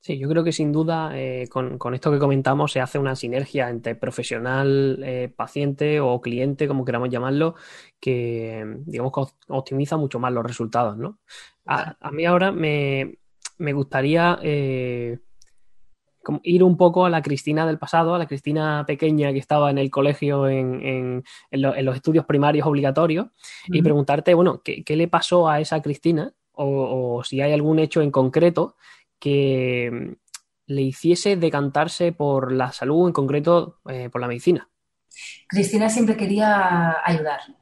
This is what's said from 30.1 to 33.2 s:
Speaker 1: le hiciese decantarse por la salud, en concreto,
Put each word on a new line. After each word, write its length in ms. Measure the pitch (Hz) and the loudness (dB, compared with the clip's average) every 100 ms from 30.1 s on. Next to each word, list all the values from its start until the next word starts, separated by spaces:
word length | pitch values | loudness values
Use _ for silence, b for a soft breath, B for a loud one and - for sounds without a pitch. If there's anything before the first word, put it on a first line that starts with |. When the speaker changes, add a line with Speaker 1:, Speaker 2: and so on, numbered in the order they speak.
| - _ - _ _ _ | -12 _ -20 _ _ _
Speaker 1:
le 140 | 139 | -2
hiciese 540 | 135 131 160 175 202 196 | -2 0 2 2 2 2
decantarse 720 | 165 147 143 143 160 - 175 | 2 0 0 0 -2 0 -2
por 400 | 170 147 135 131 | 0 0 0 0
la 200 | 131 127 | -2 -2
salud, 360 | - 127 156 180 | -4 0 2 2
en 60 | |
concreto, 640 | 156 | 2